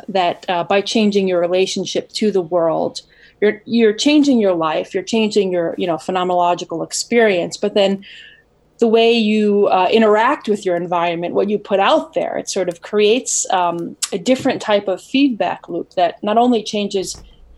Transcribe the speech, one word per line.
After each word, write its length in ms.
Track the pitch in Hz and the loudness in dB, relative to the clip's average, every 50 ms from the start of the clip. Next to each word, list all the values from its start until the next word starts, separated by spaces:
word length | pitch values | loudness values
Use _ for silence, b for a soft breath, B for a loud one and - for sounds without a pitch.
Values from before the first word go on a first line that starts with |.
| - - | -16 -6
that, 360 | 185 190 180 175 - - - - | -2 0 0 0 -2 -4 -6 -4
uh, 140 | 185 175 170 | -2 -2 -2
by 160 | - 202 202 | 0 0 0
changing 440 | 196 - - 233 214 208 196 202 190 | 0 0 0 2 2 2 2 2 0
your 140 | 190 180 170 | 2 0 0
relationship 680 | 175 170 180 185 190 190 - 196 180 - - 185 - - | 0 0 2 0 0 0 -2 -6 -6 -4 -4 -6 -6 -6
to 220 | - - 220 208 | -6 -2 -2 0
the 100 | 190 190 | 0 0
world, 600 | 175 156 175 175 165 165 160 160 170 - 175 - b b b b b b b b | -2 0 0 0 0 0 0 0 -2 -4 -6 -8 b b b b b b b b
you're, 220 | - 214 214 208 _ | 0 0 0 -2 _
you're 280 | - 220 233 226 214 208 | -2 0 4 4 4 2
changing 460 | 214 - 285 294 302 277 285 262 233 | 2 2 2 4 4 4 4 4 2
your 140 | 208 190 180 | 4 2 2
life, 400 | 165 160 156 156 180 185 - - | 0 0 -2 -2 -4 -6 -4 -6
you're 100 | 185 185 | -8 -6
changing 500 | - - 226 220 208 214 214 190 190 180 | -2 -2 0 0 2 2 0 0 0 0
your, 200 | 175 165 165 - - | -2 -2 -2 -4 -4
you 100 | 190 175 | -4 -4
know, 80 | 160 | -4
phenomenological 920 | 156 - - 185 185 180 180 180 180 175 175 180 175 180 - 170 160 165 | -4 -4 -4 -4 -2 -2 0 0 2 2 2 0 -2 -4 -10 -8 -8 -8
experience, 680 | 165 - - - - 240 240 226 214 190 175 165 170 - | -8 -8 -8 -6 0 2 2 4 4 2 0 -2 -4 -6
but 180 | - - 202 202 | -4 -4 -2 0
then 300 | 208 196 196 196 196 B B B B B B B B B B _ _ _ _ _ - | 2 2 2 0 -4 B B B B B B B B B B _ _ _ _ _ -2
the 80 | 233 226 | 0 2
way 240 | 214 226 226 233 233 | 4 4 4 4 4
you, 540 | 233 220 208 214 214 208 208 202 202 202 - | 2 2 2 2 2 2 2 2 2 2 2
uh, 200 | - 185 185 - | 2 2 2 2
interact 600 | - 226 220 214 208 214 220 262 302 294 - 226 | 4 4 4 4 4 4 2 2 0 -2 -2 -4
with 160 | 202 202 - | -4 -2 -2
your 100 | 185 175 | -2 -2
environment, 580 | 175 175 165 180 175 170 175 170 165 175 175 - | -2 -2 -2 -2 -2 -2 -2 -2 -4 -6 -4 -2
what 160 | 196 196 208 | -2 -2 0
you 80 | 214 202 | -2 -4
put 220 | 202 - 202 190 | -4 -2 0 2
out 340 | 196 226 302 311 302 - - | 2 4 2 2 0 -2 -6
there, 220 | 175 - - - - | -6 -4 -4 -6 -6
it 120 | - - | -8 -6
sort 180 | - 202 180 175 | -4 -4 -4 -4
of 140 | 175 - | -6 -10
creates, 680 | - - - 208 208 202 226 262 - - - - - - - | -10 -4 0 2 2 4 2 2 0 -4 -4 -4 -4 -2 -2
um, 420 | 185 180 175 170 170 170 - - - - - | -2 0 -2 -2 -4 -6 -10 -10 -10 -10 -8
a 60 | - 190 | -8 -6
different 440 | 165 240 262 254 - 262 208 190 | 0 0 0 2 2 -2 -2 -2
type 280 | - - 208 202 202 196 | -2 0 0 0 0 -2
of 120 | 185 180 | -6 -6
feedback 680 | - - - 269 277 285 233 196 185 175 - - - - | -6 -2 0 2 2 2 2 0 -2 -2 -4 -6 -10 -8
loop 240 | 175 170 - _ - | -8 -8 -8 _ -2
that 280 | 190 175 165 - - | 0 0 0 -2 -4
not 160 | - 208 214 226 | -4 0 2 2
only 240 | 240 247 247 220 | 4 4 2 0
changes 540 | 208 - - 208 202 202 202 190 180 - - - b b b b b - - | -2 -4 -4 -4 -4 -2 -4 -4 -6 -6 -10 -14 b b b b b -20 -20